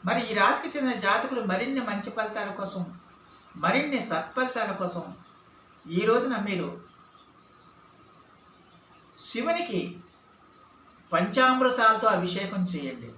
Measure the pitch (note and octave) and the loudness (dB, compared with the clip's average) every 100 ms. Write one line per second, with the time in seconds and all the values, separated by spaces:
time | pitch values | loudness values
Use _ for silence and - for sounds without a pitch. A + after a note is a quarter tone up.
0 | F#3 B3 A#3+ G#3 G3 C#4 D#4 D4 C4 G#3+ | 0 -2 0 4 4 4 -2 -2 -2 0
1 | G3 A3 C4 B3+ G3 F#3+ B3+ C4+ A3+ G3 | 2 0 0 -2 0 0 0 -2 -2 -4
2 | - A3 G#3+ G#3+ G3+ F#3+ F#3 F#3+ E3+ - | -4 -4 -4 -4 -6 -6 -8 -6 -8 -10
3 | - - - - - - E3+ B3 D4 C4 | -20 -20 -20 -20 -20 -2 0 2 2 -2
4 | - D#3+ - B3+ B3+ A#3+ G3+ F#3+ F3+ F3 | 0 -2 -2 -2 -2 -2 -4 -2 -4 -6
5 | - - - - - - - - D3 F3 | -10 -14 -20 -20 -20 -20 -20 -20 -4 0
6 | A3 A#3+ C4 A3+ G3+ F#3 - - - - | 4 4 2 -2 -2 -2 -4 -8 -18 -20
7 | - - - - - - - - - - | -20 -20 -20 -20 -20 -20 -20 -20 -20 -20
8 | - - - - - - - - - - | -20 -20 -20 -20 -20 -20 -20 -20 -20 -20
9 | - - - A3+ D4 F4 F4 F#3 - - | -20 -10 -6 -2 0 0 0 -2 -4 -10
10 | - - - - - - - - - - | -18 -20 -20 -20 -20 -20 -20 -20 -20 -20
11 | - E3 G3 C4 C4 C4 B3+ B3 A3+ A3 | -2 0 2 4 4 6 4 6 6 6
12 | A3 F#3 F3+ G3 G3 G3 F3+ D#3 C3+ B2 | 4 2 0 -2 -4 -2 -2 -2 -6 -8
13 | A#2 | -14